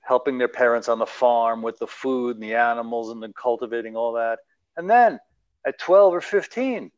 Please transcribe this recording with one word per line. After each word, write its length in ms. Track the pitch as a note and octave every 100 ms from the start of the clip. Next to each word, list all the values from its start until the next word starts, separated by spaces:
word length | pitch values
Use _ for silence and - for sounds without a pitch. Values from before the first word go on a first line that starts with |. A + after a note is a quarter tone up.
helping 360 | - B2+ C#3+ B2+
their 120 | B2
parents 420 | - B2 A#2 A2
on 80 | A2+
the 80 | A2+
farm 560 | - B2 A#2+ A2+ A2+
with 160 | A2+ A2+
the 80 | A2+
food 500 | - C3 B2+ B2 A2+
and 60 |
the 120 | A2
animals 560 | A2+ A#2+ A#2 A#2 A#2 A2+
and 120 | A2+
then 100 | A2
cultivating 640 | - B2+ A#2 A#2 A#2 A2 A2
all 160 | A#2
that. 280 | A#2 A2+ A2+ _ _ _ -
And 120 | F3+
then 300 | A#3 A#3 C#3 _ _ _ _ C3+
at 120 | -
twelve 340 | - F#3+ G3+
or 80 | F3
fifteen 720 | - G3+ - - C4 A3+ -